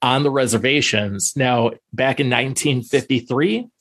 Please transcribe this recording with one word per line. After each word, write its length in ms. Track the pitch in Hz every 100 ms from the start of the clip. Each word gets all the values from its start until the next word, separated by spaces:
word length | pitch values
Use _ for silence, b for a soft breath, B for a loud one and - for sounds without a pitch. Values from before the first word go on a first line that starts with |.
on 200 | 123 131
the 80 | 143
reservations. 1040 | 135 127 113 123 143 - 107 104 98 - -
Now, 360 | 131 123 117 - _
back 280 | - 131 135
in 80 | 135
nineteen 540 | 123 135 131 151 127
fifty-three 840 | 120 135 127 131 117 151 170 220 247 _